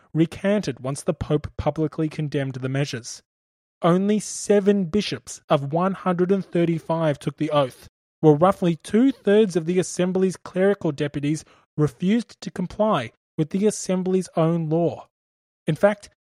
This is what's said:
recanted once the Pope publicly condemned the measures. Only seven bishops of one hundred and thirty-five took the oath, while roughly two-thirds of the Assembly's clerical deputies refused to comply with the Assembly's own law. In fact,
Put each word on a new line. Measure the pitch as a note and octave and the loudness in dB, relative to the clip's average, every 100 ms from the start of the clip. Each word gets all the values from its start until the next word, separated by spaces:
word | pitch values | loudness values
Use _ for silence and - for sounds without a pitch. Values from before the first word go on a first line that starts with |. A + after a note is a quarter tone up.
| _ | _
recanted | D#3 E3 - G3 G#3 F3+ B2 | 0 0 0 -2 -2 -2 -6
once | B2 C#3 | -8 -6
the | - | -6
Pope | D#3 - D3+ - - | -4 -2 -2 -2 -6
publicly | - D#3+ D3+ - D#3 | -4 -2 -2 -2 -4
condemned | - D3+ C#3+ C3+ | -4 -6 -4 -6
the | B2+ C3 | -6 -4
measures. | C#3 C#3+ A#2+ - - - _ _ _ _ _ | -2 -4 -6 -12 -16 -20 _ _ _ _ _
Only | F3 F3+ G3 G#3+ | 2 2 2 0
seven | - - - G#3 G3 G3+ F3 | -2 -6 0 2 4 2 0
bishops | G#3 G3 - - - - | -2 -2 -6 -10 -14 -2
of | D#3 C#3 | 0 0
one | D#3+ F#3 | -2 -2
hundred | F#3 F#3 F3 F3+ | -2 -2 0 2
and | G3 | 0
thirty-five | F3 F3 E3+ E3 - E3 D#3+ C#3 | -2 0 0 0 -2 -2 0 -2
took | - - | -6 -6
the | D3+ | -2
oath, | D3+ C3 - - _ _ _ | 0 0 -4 -20 _ _ _
while | D#3 D3 | 4 6
roughly | F3+ G3 F3+ E3 | 4 4 0 0
two-thirds | - G#3+ C4+ - - G#3 A3 F3 | 0 2 2 2 2 4 4 0
of | D#3+ | -2
the | F3+ | -2
Assembly's | E3+ - F3+ F#3 F#3+ E3 | -2 -2 -2 0 0 -2
clerical | - F3+ F#3+ G3+ E3+ | -8 0 0 0 -2
deputies | C#3+ D3 D3+ C#3+ D#3 - _ _ - | -2 -4 -4 -4 -4 -8 _ _ -2
refused | D3 - F3+ A#3 - - | -2 0 0 0 -2 -10
to | - | -12
comply | - F3+ - G#3+ F3+ A2+ - _ - | -8 -6 -2 0 0 -4 -12 _ -6
with | D#3 | -4
the | G3 G#3+ | 0 0
Assembly's | - - F#3 F#3 F#3 F3+ - | 0 -2 -2 0 -2 -2 0
own | D#3+ E3+ D#3 | 0 0 0
law. | D#3+ E3 G2 - _ _ _ _ _ - | 0 0 -4 -12 _ _ _ _ _ -6
In | |
fact, | D#3 G3+ G#3+ - _ | 0 2 0 -8 _